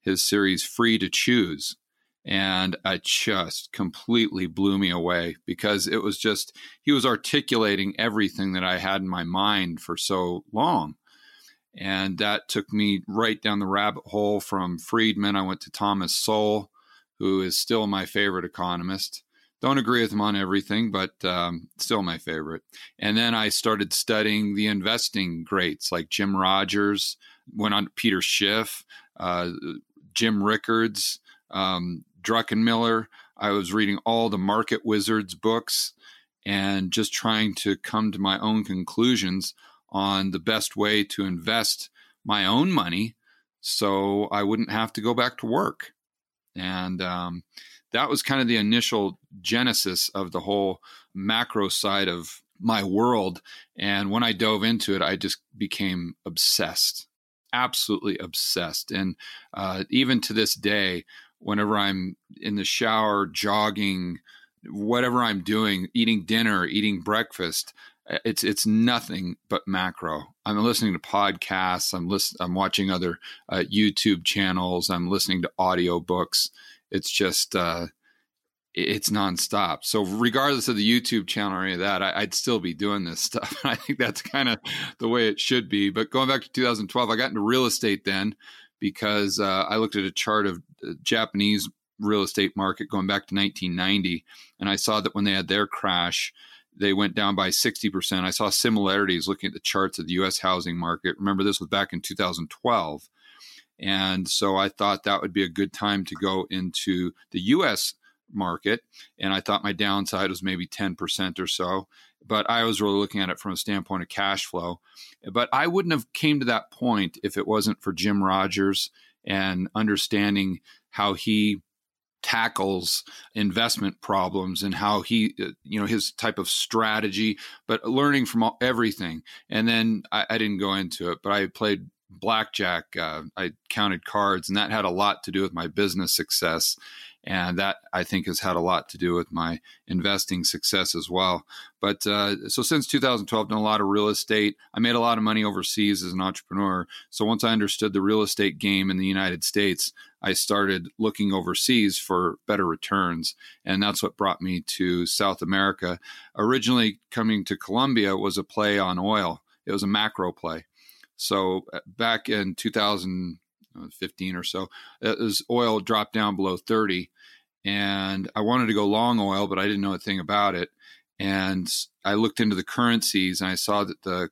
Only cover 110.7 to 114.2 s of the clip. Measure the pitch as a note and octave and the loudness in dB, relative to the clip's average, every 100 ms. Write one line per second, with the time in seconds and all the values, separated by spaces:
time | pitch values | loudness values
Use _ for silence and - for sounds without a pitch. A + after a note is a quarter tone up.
110.7 | - G2 E2+ E2+ - F#2 E2+ F2 - F2+ | -4 -6 -4 -6 -2 -4 -4 -4 -2 -2
111.7 | G2 G#2+ _ - _ - G#2+ G#2 A#2 A2+ | -2 -4 _ -20 _ -2 0 2 2 2
112.7 | G2+ G#2 G2+ G2+ G2+ F#2 F2 G#2 F2+ - | 2 2 2 0 -2 -2 -4 -6 -6 -4
113.7 | G2+ - F#2+ E2+ - | -4 -2 -6 -4 -2